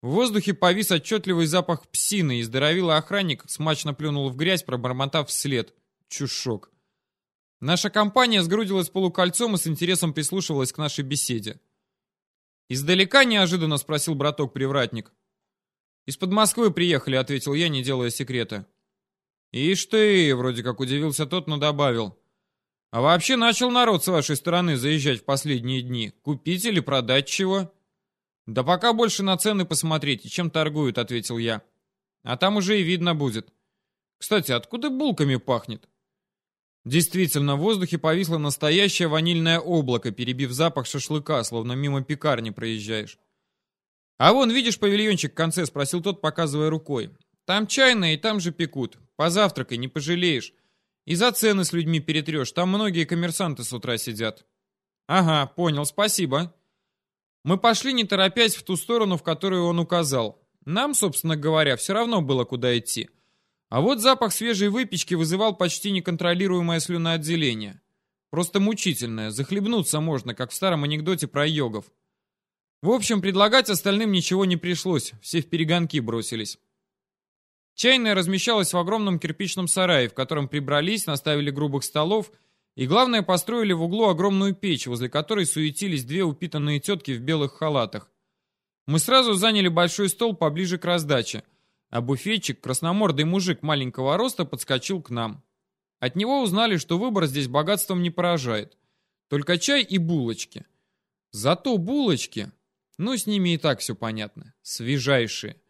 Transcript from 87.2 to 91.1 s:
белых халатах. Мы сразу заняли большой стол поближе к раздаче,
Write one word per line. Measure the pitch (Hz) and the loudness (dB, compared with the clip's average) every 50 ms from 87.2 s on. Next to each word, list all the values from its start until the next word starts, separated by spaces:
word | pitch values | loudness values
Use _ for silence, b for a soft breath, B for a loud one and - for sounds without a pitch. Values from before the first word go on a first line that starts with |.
белых | 120 135 160 156 147 135 - | -2 -2 -2 0 0 -2 -4
халатах. | - - 156 151 139 117 101 - 107 - _ _ _ _ _ _ _ _ _ _ _ _ _ _ _ _ - | -4 -4 0 0 0 0 -2 -4 -12 -14 _ _ _ _ _ _ _ _ _ _ _ _ _ _ _ _ -2
Мы | 143 165 | 0 0
сразу | - - 247 262 262 240 214 | 2 4 4 4 4 4 2
заняли | 185 185 226 220 208 190 180 | 2 2 2 4 4 2 2
большой | 165 165 175 175 - - 202 190 | 4 4 2 2 2 0 -2 -2
стол | - - 226 233 214 | 0 0 -2 -2 0
поближе | - 170 156 147 160 190 180 175 175 | 0 0 0 0 0 -4 -4 -4 -4
к | - | -2
раздаче, | 175 175 175 160 143 | 0 0 0 0 2